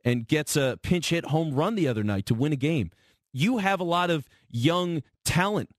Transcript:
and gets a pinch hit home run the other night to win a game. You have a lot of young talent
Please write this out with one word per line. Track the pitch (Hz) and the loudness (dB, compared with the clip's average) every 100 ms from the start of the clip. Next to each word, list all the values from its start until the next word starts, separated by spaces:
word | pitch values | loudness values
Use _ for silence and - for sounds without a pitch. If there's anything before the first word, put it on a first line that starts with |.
and | 123 120 113 | 0 0 0
gets | 156 147 151 | 0 2 0
a | 135 104 | 0 -2
pinch | - 180 - | 0 0 0
hit | 170 - | -2 0
home | 156 160 | -2 0
run | 135 175 | 0 0
the | 226 147 | 0 0
other | 110 | 0
night | 104 98 | 0 -2
to | - | 0
win | 113 147 | 0 0
a | 143 | 0
game. | 143 165 85 _ _ _ _ | 0 0 -4 _ _ _ _
You | 127 190 247 | -2 0 2
have | 190 190 | 0 0
a | |
lot | 180 170 175 | 0 0 2
of | 160 - _ _ | 0 -4 _ _
young | 117 135 175 180 165 - _ | 0 2 2 -2 -4 -8 _
talent | - 170 190 202 107 | -2 0 2 0 -4